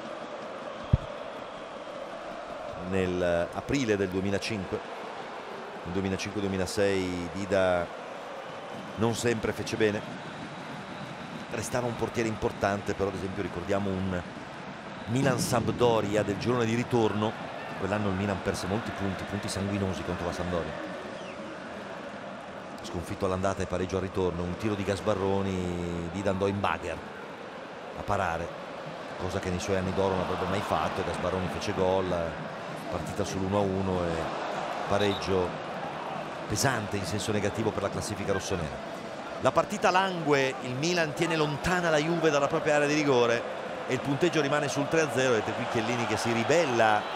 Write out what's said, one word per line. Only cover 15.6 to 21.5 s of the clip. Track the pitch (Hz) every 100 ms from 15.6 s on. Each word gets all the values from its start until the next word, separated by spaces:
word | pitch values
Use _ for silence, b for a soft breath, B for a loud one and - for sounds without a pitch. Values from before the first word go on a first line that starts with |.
| 107 107 120 113 104 104
del | 104 98
girone | 110 123
di | 113
ritorno. | 113 120 123 107 101 107 110 - - - -
Quell'anno | 92 104 104
il | 92
Milan | 101 92
perse | 101 90 90
molti | 107 107
punti, | - 98 90 -
punti | 101 101
sanguinosi | 98 98 101 98 90
contro | 82 90 87
la |
Sampdoria, | - 87 87 78 76 - - - - - - -